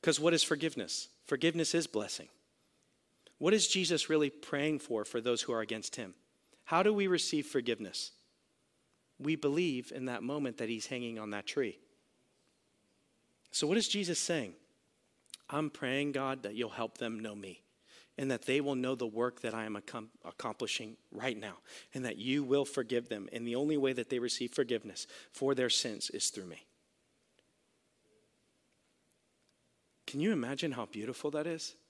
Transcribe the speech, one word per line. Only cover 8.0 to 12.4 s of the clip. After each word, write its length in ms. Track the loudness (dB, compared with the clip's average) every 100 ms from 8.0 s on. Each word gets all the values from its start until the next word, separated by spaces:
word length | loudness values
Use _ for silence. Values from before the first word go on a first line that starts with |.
| -8 -12 _ _ _ _ _ _ _ _ _ _
We 160 | -2
believe 560 | 2 2 4 2 0 -4
in 140 | -6
that 180 | -4 -4
moment 360 | -2 -2 -2 -2
that 100 | -4
he's 180 | -4 -4
hanging 320 | -4 -4 -6
on 120 | -6
that 160 | -6 -2
tree. 340 | 0 0 -2 _ _ _ _ _ _